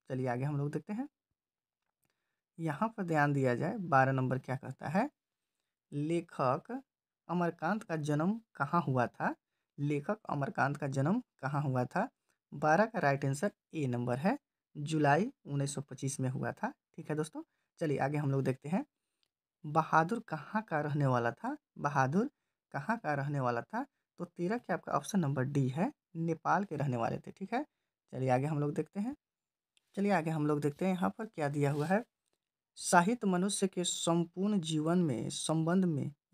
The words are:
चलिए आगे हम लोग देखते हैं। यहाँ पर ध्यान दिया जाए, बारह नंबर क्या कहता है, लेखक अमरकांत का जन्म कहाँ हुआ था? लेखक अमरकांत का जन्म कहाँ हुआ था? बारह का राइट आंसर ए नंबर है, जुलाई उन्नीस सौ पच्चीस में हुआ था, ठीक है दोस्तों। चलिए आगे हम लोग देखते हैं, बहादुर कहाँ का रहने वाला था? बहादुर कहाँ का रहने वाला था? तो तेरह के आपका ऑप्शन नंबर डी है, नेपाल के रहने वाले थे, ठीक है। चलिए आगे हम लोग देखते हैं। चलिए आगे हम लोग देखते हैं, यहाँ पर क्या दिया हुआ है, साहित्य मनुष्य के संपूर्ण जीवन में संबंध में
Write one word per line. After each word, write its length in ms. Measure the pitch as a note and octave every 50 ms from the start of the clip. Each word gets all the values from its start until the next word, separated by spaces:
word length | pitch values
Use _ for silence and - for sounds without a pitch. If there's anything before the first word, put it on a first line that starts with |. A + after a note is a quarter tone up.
| _ -
चलिए 160 | C3+ C3 B2+ B2+
आगे 160 | A#2+ B2 C3
हम 120 | D3 D3+
लोग 140 | C#3+ C#3+ D3
देखते 220 | D3+ D3+ - -
हैं। 160 | G#3+ A3+ C#4 D4 _ _ _ _ _ _ _ _ _ _ _ _ _ _ _ _ _ _ _ _ _ _ _ _ _ _ _ _ _ -
यहाँ 300 | E3 D#3+ C#3+ C#3+ A3 A3
पर 160 | - - F#3+
ध्यान 280 | E3+ D#3+ D3+ C#3+ D3
दिया 220 | C#3+ C#3 C3 B2+ B2
जाए, 220 | A#2 C#3 F3+ A#3+ A3+
बारह 340 | F3+ - C#3 C3+ C3 C3+
नंबर 260 | C3+ C3 C3 B2+ C3 C3
क्या 180 | - - B2+
कहता 320 | B2+ - B2 C3+ - - -
है, 200 | D3+ G3 B3+ D4+ - _ _ _ _ _ _ _ _ _ _ _ _ _ _ _
लेखक 880 | D3 C#3+ D3 D#3+ E3+ E3+ E3 - - - C#3+ B2+ C3 E3+ - - A#3+ C4+ - _ _ _ _ _ _ _ _ -
अमरकांत 540 | E3+ F3+ F3 E3+ E3 - D#3 E3+ G#3 A3
का 140 | - - E3 D#3+
जन्म 400 | D3 D3 D3 D3 D#3+ F#3+ A3 A3+ - _ -
कहाँ 280 | - C#3+ C#3+ E3+ F3
हुआ 240 | - - B2+ B2+ A#2+ A2
था? 260 | - - D#3+ A3 D#4+ - _ _ _ _ _ _ _ -
लेखक 400 | C#3+ D3 D3+ C#3+ D3 - G#3+ - -
अमरकांत 500 | - - C#3+ C#3 - - - C3 C#3 C#3+
का 100 | C#3+ D#3 C#3
जन्म 340 | C3+ C#3 C3+ D#3+ G#3 B3+ - _ _ _
कहाँ 240 | C#3 C3 D3 C#3+
हुआ 220 | D3 C3+ C3 B2 B2
था? 220 | - - F3+ A3+ C4+ - _ _ _ _ _ _ _
बारह 340 | - C#3+ D#3 D3+ D#3 F#3 A3
का 120 | A#3+ - F#3
राइट 260 | D#3 C#3 C#3 C#3 D3
आंसर 280 | C#3 C3+ - G3+ G3+ - _ _ _ -
ए 120 | E3 C#3+ B2+
नंबर 300 | A#2+ A#2+ A#2+ B2 A#2+ C3
है, 200 | D3 G3+ C#4 D4 _ _ _ _ _ _ -
जुलाई 540 | D3+ D3 D#3 D#3+ D#3 D3 C#3+ C#3+ D#3+ G#3+ C4+ - _ -
उन्नीस 280 | D3 C#3+ C#3 C#3 C#3 -
सौ 60 | C#3
पच्चीस 380 | C#3 - C#3 - C#3 C3 - -
में 100 | C3 B2+
हुआ 220 | B2+ C3+ B2+ A#2+
था, 200 | C3 - - B3 - - _ _
ठीक 180 | _ - D#3+ -
है 60 | D3+
दोस्तों। 260 | D3+ D#3 - - D4 E4 - _ _ _ _ _ -
चलिए 180 | E3+ D3+ C#3 -
आगे 180 | C3+ C#3 D3+ D3
हम 120 | D3+ C3+
लोग 120 | C3+ C3+ C3
देखते 240 | C3 B2+ - - C#3+
हैं, 160 | F3+ A3+ D4 - _ _ _ _ _ _ _ _ _ _ _ _ _ _ -
बहादुर 600 | D3+ D3 D#3+ D#3 - D#3 D#3+ E3 E3+ A3+ A#3+ - -
कहाँ 340 | D#3+ D3+ C#3+ - - A3
का 180 | A3 - E3+ D3
रहने 240 | D3+ D3 C#3+ D3 C#3+ C3
वाला 220 | B2+ A#2+ A#2 A#2
था? 240 | A2+ - - B3+ D4+ - _ _ _ -
बहादुर 520 | - D3 C#3+ C#3+ C3 C3 D3+ G3 A#3+ D4 - _ _ _ _ _ _ _ -
कहाँ 240 | C#3 C#3+ - A#3 A3+
का 160 | - D3+ D3
रहने 260 | C#3 C3+ D3 D3 C#3
वाला 200 | C3 B2 A#2+ A#2
था? 240 | A#2+ - - A#3 C#4+ - _ _ _ _ _ -
तो 40 | F3
तेरह 320 | - _ - F3 F3+ A3+ B3
के 140 | - -
आपका 200 | F3+ D#3 - -
ऑप्शन 280 | - D3 - - - F#3+
नंबर 240 | D#3+ C#3 C#3 C3 B2+
डी 220 | C3+ C#3+ C#3 C3+ B2
है, 240 | B2+ - G3 D4 - _ _ _ -
नेपाल 480 | E3 E3 E3 D#3+ - - D3+ D#3 F3+ G#3
के 120 | - D#3
रहने 200 | - C#3+ C#3 B2
वाले 220 | A#2 A2+ A2+ C3+ -
थे, 120 | - -
ठीक 220 | - - F#3+ -
है। 100 | A#3 C4 D4+ - _ _ _ _ _ _ _ _
चलिए 180 | - B2+ C3 C3
आगे 160 | B2+ B2+ C3+
हम 120 | D#3 D#3+ C#3+
लोग 140 | D3 D3 -
देखते 260 | - D#3 - - G3+
हैं। 140 | G#3 B3+ D4 - _ _ _ _ _ _ _ _ _ _ _ _ _ _ -
चलिए 160 | G3 G3 G3+
आगे 180 | G3 E3+ D#3 D#3+
हम 160 | D#3+ D3+ D3+
लोग 140 | D3+ D3+ D3
देखते 240 | C#3+ D3 C#3+ - F3+
हैं, 80 | F#3+
यहाँ 180 | F#3 F3 F#3 G3
पर 160 | - - A3
क्या 220 | A3 - E3 D3+ C#3+
दिया 220 | D3 D3 C#3+ C#3
हुआ 140 | D3 D3 D3
है, 160 | E3 F#3+ A3 B3 - _ _ _ _ _ _ _ _ _ _ _ _ _ -
साहित्य 480 | - - - F3 F3 G3+ A#3+ - -
मनुष्य 400 | G3 F3+ F3 F#3 G3+ G3 - G3 F#3+
के 160 | - F3+ F3
संपूर्ण 760 | - - - - E3+ E3+ E3+ E3+ E3+ - F3+ G3 G#3 G#3+ F#3+
जीवन 380 | D#3 D#3 D#3+ D3+ D3+ D#3+ F3 F#3
में 280 | F3 D3+ A#2+ A2+ C3 C#3
संबंध 540 | C#3+ - - - D#3 D#3+ D#3+ E3 F3+ F#3+ F#3
में 240 | F3 D#3 C3+ - C#3+ - _ _ _